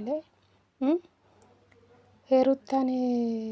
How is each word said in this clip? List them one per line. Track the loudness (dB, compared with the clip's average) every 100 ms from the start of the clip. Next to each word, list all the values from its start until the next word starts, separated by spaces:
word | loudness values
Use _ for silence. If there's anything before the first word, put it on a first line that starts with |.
ላይ፣ | -6 -6 -8 _ _ _ _ -4
እ፣ | -2 0 -4 _ _ _ _ _ _ _ _ -20 _ _ 0
ሩታን | 4 4 0 -2 -2 0 -2 -2 -2 -2 -4 -8